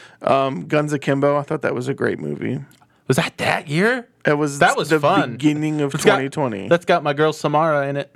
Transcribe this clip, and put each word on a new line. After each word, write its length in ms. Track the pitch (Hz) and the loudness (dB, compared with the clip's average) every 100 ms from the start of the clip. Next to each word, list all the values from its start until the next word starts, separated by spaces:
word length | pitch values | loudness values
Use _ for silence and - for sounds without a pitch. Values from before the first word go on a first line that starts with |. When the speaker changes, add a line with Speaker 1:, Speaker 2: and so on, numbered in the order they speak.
| - - | -20 -6
Speaker 1:
Um, 440 | - 135 135 156 156 | 0 2 2 -4 -2
Guns 240 | 151 151 | -2 0
Akimbo. 440 | 147 147 139 143 147 | -2 0 2 2 0
I 60 | |
thought 180 | 139 156 | -2 -6
that 140 | - 135 | -6 -6
was 120 | 123 | -6
a 60 | |
great 240 | 139 120 92 | -2 -2 -2
movie. 400 | 73 73 110 135 139 _ _ _ - | -6 -6 -4 -6 -8 _ _ _ 0
Speaker 2:
Was 100 | 139 | 0
that 200 | - - | 0 -4
that 300 | 151 185 151 | -2 -2 -2
year? 400 | 151 214 254 240 _ - | 0 0 0 -6 _ 0
Speaker 1:
It 80 | 147 | 0
was 220 | 151 143 | 0 2
Speaker 2:
That 160 | 175 269 | 2 2
was 120 | 156 | 0
Speaker 1:
the 100 | 156 | 2
Speaker 2:
fun. 320 | 143 190 147 | 4 2 0
Speaker 1:
beginning 460 | 131 151 151 151 151 | 0 0 0 -2 -2
of 120 | 143 147 | -2 2
Speaker 2:
It's 80 | |
got, 120 | 208 196 | 2 2
Speaker 1:
twenty 140 | 135 | 0
twenty. 380 | 156 135 101 95 | -2 -4 -4 0
Speaker 2:
that's 180 | 170 - | 0 2
got 180 | 175 | 0
my 100 | 147 | 2
girl 180 | 139 156 | 2 0
Samara 540 | 151 156 147 160 147 139 | 0 0 2 2 0 -2
in 80 | 143 | -4
it. 160 | 139 | -8